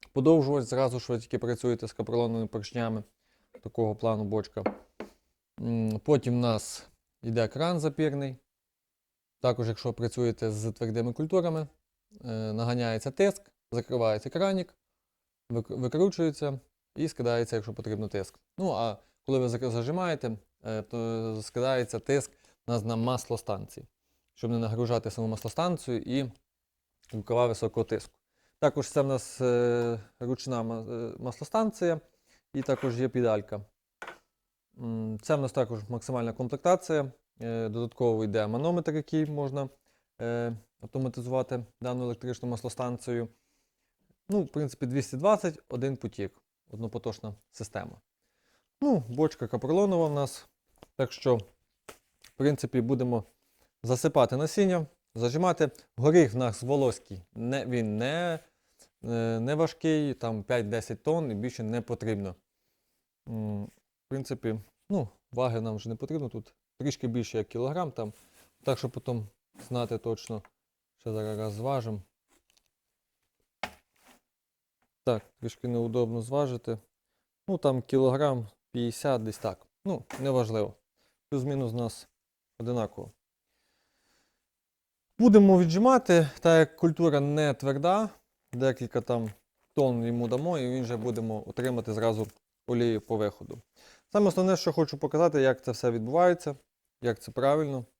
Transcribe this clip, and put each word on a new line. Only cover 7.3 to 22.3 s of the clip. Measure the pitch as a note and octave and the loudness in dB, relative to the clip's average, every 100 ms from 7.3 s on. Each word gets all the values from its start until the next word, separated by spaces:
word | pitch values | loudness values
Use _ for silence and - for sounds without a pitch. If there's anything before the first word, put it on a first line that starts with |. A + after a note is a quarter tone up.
| A2+ A2 | 0 0
кран | C3 E3 F3 | 0 -2 0
запірний. | D3+ C#3+ D#3 C#3 C#3 B2+ _ _ _ _ _ _ _ _ _ _ | -2 0 -2 -2 -6 -10 _ _ _ _ _ _ _ _ _ _
Також, | B2+ B2 A2+ | 0 2 0
якщо | A2 B2 | -2 -4
працюєте | A2 A#2 - A#2+ A2 A2+ | -2 -2 0 0 0 -2
з | G#2+ A2 | -2 -4
твердими | G#2 A2+ A2+ A#2 | -4 -2 0 -2
культурами, | A#2+ D#3 F#3+ F3 D#3+ D3+ _ _ _ _ G#3 | -2 0 2 2 -2 -6 _ _ _ _ -16
е, | B2 A2 A2 | -8 -4 -2
наганяється | G#2+ A#2 B2 A#2+ A2 C#3 | -2 0 0 0 -2 -2
тиск, | - G3 F#3+ _ _ - | 2 2 2 _ _ -8
закривається | A#2+ - B2+ A2+ G#2+ C3 | -6 -2 2 2 2 -2
кранік, | E3 G3 F#3+ F3 _ _ _ _ _ _ _ - | -2 0 0 -4 _ _ _ _ _ _ _ -6
вик-, | A#2 A2 - | -6 -4 -4
викручується | B2 D3+ F#3+ F3 E3 D3 D3 C3+ - _ _ | -2 2 2 2 -2 0 -4 -6 -10 _ _
і | - D#3 | -6 -4
скидається, | - A#2+ A#2 A#2 A2+ | -2 0 0 0 -4
якщо | G#2 | -6
потрібно, | G#2 A2 G#2 G#2+ | -8 -6 -6 -4
тиск. | G2+ F#2 - _ - | -6 -6 -10 _ -6
Ну, | F#3 | -2
а | A2 A2+ G2+ _ _ - | 0 -2 -4 _ _ -2
коли | C3+ | 0
ви | B2 | 2
зак-, | A#2 B2 | 0 -2
зажимаєте, | A#2 A#2 F3 F3+ D#3 B2 G#2+ _ _ | -2 -2 -2 -2 -2 -4 -8 _ _
е, | - A2 | -8 -6
то | G#2 A#2 A#2 A2+ A2+ A2 | -6 -4 -2 -2 -4 -6
скидається | A2 - B2+ C3 A#2+ A2+ | -6 -2 0 0 -2 -4
тиск | - C#3 C3 | 0 0 0